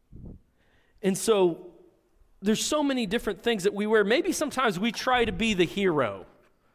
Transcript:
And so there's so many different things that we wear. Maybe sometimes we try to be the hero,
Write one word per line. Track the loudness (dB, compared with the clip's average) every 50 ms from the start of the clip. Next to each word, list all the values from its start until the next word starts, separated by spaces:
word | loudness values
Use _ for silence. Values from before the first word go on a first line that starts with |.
| _ _ -20 -18 -16 -16 -18 -18 _ _ _ _ _ _ _ _ _ _ _ _
And | -2 -2 -2
so | 0 2 2 4 4 4 4 2 -2 -8 -16 -20 -20 -20 _ _ _ _ _ _ _ _ _ _ _
there's | 0 0 0 0 0
so | -2 0 0 0
many | 0 0 -2 -2
different | -2 -4 -4 -4 -4 -6 -4 -2
things | -2 -2 0 0
that | -2 0
we | 0 0
wear. | 2 2 2 4
Maybe | 4 2 2 2 0
sometimes | -2 -2 -4 -4 -2 0 0 0 0 0
we | -2 -2 -4
try | -2 -2 0 2 2 2
to | 0 0
be | 0 0 0 2
the | 2 0
hero, | 0 0 0 0 2 2 2 0 0 -2 -8 -12 -18 -20 _ _ _ _ _ _ _ _